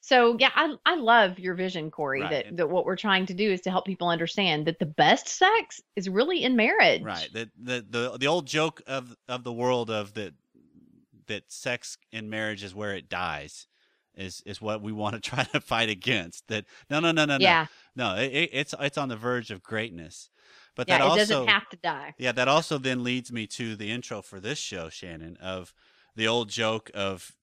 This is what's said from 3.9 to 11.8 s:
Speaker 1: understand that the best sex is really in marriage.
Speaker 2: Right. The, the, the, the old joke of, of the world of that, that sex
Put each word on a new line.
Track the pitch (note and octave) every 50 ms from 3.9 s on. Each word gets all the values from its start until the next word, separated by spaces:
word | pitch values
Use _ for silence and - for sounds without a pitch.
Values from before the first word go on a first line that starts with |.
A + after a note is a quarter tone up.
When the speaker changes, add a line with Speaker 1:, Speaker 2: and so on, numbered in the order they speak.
| F#3+ - F3 F3
Speaker 1:
understand | E3+ E3 E3 E3+ - - G3 F3+ D#3 D3+ D3+
that | E3 E3 -
the | F#3+ D3+
best | D#3 - D3+ - A3+ C#4 - -
sex | - - F#4 F#4 G#4+ A4+ - - - - _ _ _
is | - F3+ F#3+
really | F#3 G3 B3 D#4+ F#4 E4+ -
in | B3+ C4
marriage. | A#3 G#3+ B3 F#4 G#4+ G#4 F3 B2+ E2+ -
Speaker 2:
Right. | G#2+ F#2+ E2+ D#2+ -
The, | - A2 A#2 A2 _
the, | E2+ A2+ B2 B2 B2 A2 G2
the, | G#2+ A#2+ A#2+ B2+ G#2+ A#2+
the | C3 C#3+
old | D#3+ F3+ D#3 B2
joke | - D#3 D#3 E3 - - - -
of, | C3+ C3+ B2 B2 A#2 _ _ -
of | B2 B2+ A#2+
the | B2 A#2+
world | A#2 B2 B2+ B2+ B2 A#2 A2
of | A2+ G#2+ G#2 G2+ G2+
that, | A2 G#2 F2+ D2 _ _ _ _ _ _ D2 _ E2+ _ _ _ _ _ _ _ A2 _ _
that | G#2+ G2+ - _
sex | - - - C3+ B2 A#2+